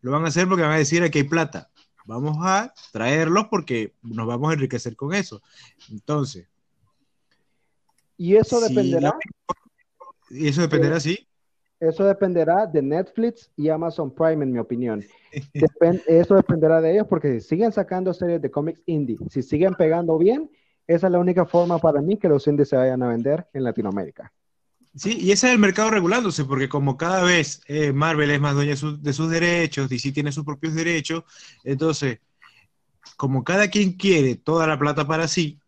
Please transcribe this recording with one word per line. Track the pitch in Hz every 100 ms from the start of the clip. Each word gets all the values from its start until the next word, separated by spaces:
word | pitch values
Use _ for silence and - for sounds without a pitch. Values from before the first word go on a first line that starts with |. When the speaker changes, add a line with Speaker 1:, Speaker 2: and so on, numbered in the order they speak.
Speaker 1:
Lo | 123
van | 143
a | 160
hacer | 147 185
porque | 185
van | 156
a | 156
decir, | 147 170
"Aquí | 175 151
hay |
plata, | 139 165 156 92 - _ _ _
vamos | - 113 147 151
a | 180 190 240 - -
traerlos | 110 117 151 160 185 214
porque | 202 151 120 107 _
nos | 117 113 113
vamos | 120 147
a |
enriquecer | 160 135 123 120
con | 113 139
eso". | 196 190 104 _ _ - _ -
Entonces, | 107 - 151 139 98 85 _ _ _ _ _ _ _ _ _ _ _ _ _ _ _ _ _
Speaker 2:
Y | 175 208
eso | 214 247
Speaker 1:
si | 226
Speaker 2:
dependerá | - 190 165 147
Speaker 1:
la, | 330 - - - - _ _ _ _ - _ _
y | 131 151
eso | 143
dependerá, | 165 151 139 165
Speaker 2:
eh, |
Speaker 1:
sí. | 143 190 _ _ _ _ _ _
Speaker 2:
eso | 165 160
dependerá | 196 196 190 175 160 180 214
de | 156
Netflix | 135 156 185 - 226 233 _ -
y | 151
Amazon | 156 165 160 143
Prime, | - 160 160
en | 135
mi | 123
opinión. | 113 120 123 107 101 _ _
Speaker 1:
<laughs> | 143 139
Speaker 2:
Depen-, | 147 156 - 170 180 -
eso | 165 170
dependerá | 196 - 170 156 165
de | 160
ellos, | 196 214
porque | 175 143 120
si | -
siguen | 160 226
sacando | 214 185 185 185
series | 175 175 170
de | 139
cómics | 147 151 160 -
indie, | 156 135 107 -
si | -
siguen | 123 147 185
pegando | 180 160 165 170 160
bien, | 180 262 320 _ _ _ -
esa | 165 185
es |
la | 175
única | 180 180
forma | 170 175 175 170
para | 160 143
mí | 151 208
que | 180
los | 143 151
indies | 147 143
se | 131
vayan | 131 127
a | 123
vender | 117 120 156 -
en | -
Latinoamérica. | 123 113 107 98 82 - - _ _ _ _ _ _
Speaker 1:
Sí, | 139 196 233
y | 180
ese | 196 254
es |
el | 247
mercado | 202 190 220
regulándose, | 220 170 233 220 151 135
porque | 139 135
como | 147 139 131
cada | 165 190
vez, | 180 175 147 - _
eh, | 147 147
Marvel | 139 160 151 147
es | 147
más | 147
dueña | 143 143
de | 143
su, | 151 147
de | 143
sus | 135 160
derechos, | 165 170 170 160 151 135
D | 127
C | 139
tiene | 143 147
sus | 143
propios | 147 143 160
derechos, | 160 165 165 147 165 - - - _
entonces, | - 135 160 147 139 113 _ _ _ _ _ _ _ _ - _
como | 139 131
cada | 131 185 208
quien | 208 196
quiere | 180 196 170 135 117
toda | - 165 160
la | 147
plata | 147 143 143
para | 160 165
sí | - 156 -